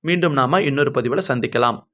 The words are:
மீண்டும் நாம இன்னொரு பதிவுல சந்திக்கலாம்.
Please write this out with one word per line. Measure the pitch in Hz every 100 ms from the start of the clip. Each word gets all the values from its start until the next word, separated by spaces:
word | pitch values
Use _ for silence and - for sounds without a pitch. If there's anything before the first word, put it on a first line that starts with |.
மீண்டும் | 160 175 170
நாம | 143 131 180
இன்னொரு | 147 139 143
பதிவுல | - 120 143 190
சந்திக்கலாம். | 123 113 120 120 113 -